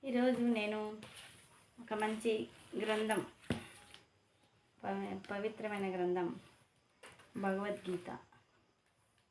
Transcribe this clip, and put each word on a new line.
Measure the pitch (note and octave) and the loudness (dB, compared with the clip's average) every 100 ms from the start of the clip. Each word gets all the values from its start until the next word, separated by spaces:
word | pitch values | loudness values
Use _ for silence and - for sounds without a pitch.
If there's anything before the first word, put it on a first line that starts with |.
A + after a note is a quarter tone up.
ఈరోజు | C4+ A#3+ B3 A#3+ | 2 4 6 6
నేను | A#3+ A3+ G#3 G#3+ G#3+ G#3+ G#3+ - - - - - - - | 4 4 2 0 -4 -6 -12 -16 -18 -20 -20 -20 -20 -20
ఒక | A#3+ | -4
మంచి | G#3+ G#3+ A3 A#3 A3 - - - - | 0 2 2 2 2 0 -8 -8 -4
గ్రంథం, | G#3+ G#3+ A3 G#3+ - - - - - - - - - _ _ _ _ _ _ _ | 2 2 4 2 0 -10 -4 -4 -4 -18 -20 -20 -20 _ _ _ _ _ _ _
పవి-, | G3+ G3 G3 F#3+ F#3+ | -4 -2 -2 -6 -6
పవిత్రమైన | G3+ G#3+ A3 G#3+ G3+ G3 | -2 -2 -4 -6 -2 -2
గ్రంథం | F3+ F3+ F3+ F3 - - - _ _ _ _ - - - - | 2 2 2 2 -2 -12 -20 _ _ _ _ -20 -20 -12 -2
భగవద్గీత. | G3 F#3+ G3+ G3 - F3 - - - - _ _ _ _ _ _ _ _ _ | 0 0 0 -4 -2 -4 -4 -12 -14 -20 _ _ _ _ _ _ _ _ _